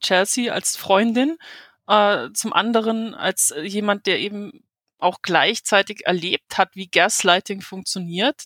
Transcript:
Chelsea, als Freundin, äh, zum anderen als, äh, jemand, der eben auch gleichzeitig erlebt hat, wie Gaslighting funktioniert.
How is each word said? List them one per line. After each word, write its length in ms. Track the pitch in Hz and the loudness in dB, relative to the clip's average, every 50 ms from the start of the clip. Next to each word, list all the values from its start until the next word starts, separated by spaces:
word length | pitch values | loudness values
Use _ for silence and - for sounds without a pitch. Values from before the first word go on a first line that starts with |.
Chelsea, 540 | - - 190 180 196 - - 254 240 226 - | -2 2 2 2 2 2 -2 -2 -2 -2 -4
als 220 | 185 - - - - | -4 -4 -4 -6 -4
Freundin, 580 | - - 196 196 226 233 220 247 269 302 330 - - - - - - - _ _ _ | 0 4 4 4 4 4 2 2 0 0 -2 -6 -12 -20 -20 -20 -20 -20 _ _ _
äh, 420 | - 208 214 208 202 208 143 117 139 | 2 4 4 4 4 2 0 -2 -6
zum 220 | 208 - - 214 - | -8 -6 -4 0 0
anderen 600 | - 202 233 226 226 220 226 226 220 226 226 - | 0 0 2 2 2 2 0 -2 -2 -4 -8 -8
als, 360 | - - 190 190 - - - | -4 -4 -4 -2 0 -2 -2
äh, 120 | 127 151 | -2 -4
jemand, 440 | 156 202 196 208 208 208 202 202 - | -8 -6 -4 -2 0 0 -2 0 0
der 140 | 196 180 - | -2 -2 -2
eben 440 | - 208 214 202 208 185 - - _ _ _ _ _ _ _ - | -2 -6 -8 -10 -12 -12 -16 -20 _ _ _ _ _ _ _ -2
auch 180 | - 180 175 - | -2 -2 -2 -2
gleichzeitig 840 | - - 175 156 135 185 233 - - - 220 196 202 - 208 - - | -4 0 2 4 4 2 0 -2 -2 2 2 2 2 2 -6 -6 -2
erlebt 500 | - 185 175 156 180 190 - _ - - | -2 -2 -2 -2 -4 -4 -4 _ -4 0
hat, 200 | - 190 - - | 0 0 0 0
wie 120 | 190 190 180 | -14 -8 0
Gaslighting 720 | - 170 175 226 - - - 185 175 190 - - 196 190 | 2 2 2 4 2 0 2 2 2 2 0 -6 -12 -10
funktioniert. 840 | - - 190 190 185 - - 190 180 170 170 180 214 277 302 - - | -12 -14 -14 -12 -8 -8 -8 -6 -8 -6 -4 -2 -2 -2 -2 -4 -2